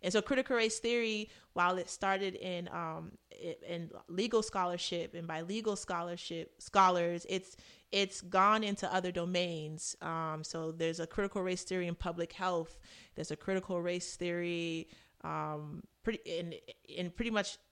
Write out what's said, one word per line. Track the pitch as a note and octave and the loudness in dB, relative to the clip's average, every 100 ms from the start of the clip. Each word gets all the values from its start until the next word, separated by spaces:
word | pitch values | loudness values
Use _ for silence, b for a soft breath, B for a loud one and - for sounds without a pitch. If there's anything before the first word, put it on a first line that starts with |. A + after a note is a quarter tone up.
And | F3 | 2
so | G#3+ | 2
critical | - C4 B3+ B3 | 2 2 2 2
race | A3+ A3 | 2 2
theory, | A#3 A#3+ A3+ G#3+ G#3+ B B | 0 2 2 0 -4 B B
while | - F3 F#3 | 2 4 4
it | F3 | -2
started | - G3 G3 G3 F#3 | -2 0 2 0 -4
in, | F#3 F3 F3 | -6 -6 -6
um, | E3+ E3 D#3+ E3 - _ | -6 -6 -6 -10 -16 _
i-, | - F3 - - | -10 -8 -8 -8
in | E3+ E3 - - | -8 -8 -12 -8
legal | F3 A#3 A3+ | -2 4 4
scholarship | G#3+ G3 F3 F3 - F3 E3 | 2 0 0 0 -2 -2 -4
and | F3 E3 | -8 -6
by | D#3+ | -6
legal | E3 G#3+ G#3+ G3+ | -2 -2 0 -2
scholarship, | - F3 F3 F3 - E3+ - _ | -2 -4 -4 -6 -6 -6 -8 _
scholars, | - G3+ F#3 F3+ E3+ F3 - | 2 8 8 8 4 0 0
it's, | F#3+ F#3 - B B B | -2 -2 -20 B B B
it's | G3 G3 - | 2 2 -2
gone | F3 F#3+ G3 G#3+ | 2 6 8 8
into | G#3+ G3+ F#3+ | 4 0 2
other | F#3 F3+ | 2 2
domains. | F3 F3 F3+ F3 E3 D#3 D#3 - - | 0 0 2 2 0 -4 -6 -6 -6
Um, | E3 E3 D#3+ D#3 | -4 -2 0 -2
so | D#3 E3 D#3+ | -4 -4 -4
there's | E3 E3 E3 | 0 0 0
a | E3 | -4
critical | - G3 G3+ | 0 0 0
race | F#3 F3+ | 0 -2
theory | - F#3 F3 | 0 0 0
in | E3+ | -2
public | F3+ E3+ E3 | -2 -2 -4
health. | - F#3 F3 E3 - B B B - | -2 0 0 -2 -10 B B B -8
There's | D#3 | -6
a | D3+ | -6
critical | - F#3+ F#3+ F3 | -2 -2 0 -2
race | F3 F3+ F3 - | 0 -2 -4 -4
theory, | F3 F3 F3 E3+ E3+ E3 D#3+ B B B | -2 0 -2 -2 -2 -4 -8 B B B
um, | D#3+ D#3 D3+ D3+ D3+ D#3 - _ | -6 -4 -4 -4 -8 -12 -14 _
pretty, | - G#3+ - | -4 -4 -4
in, | E3+ E3+ D3+ - - - | -4 -4 -8 -14 -20 -14
in | - F3+ | -8 -6
pretty | F3 A#3 | -4 0
much | G#3+ G3+ - _ | 0 0 -6 _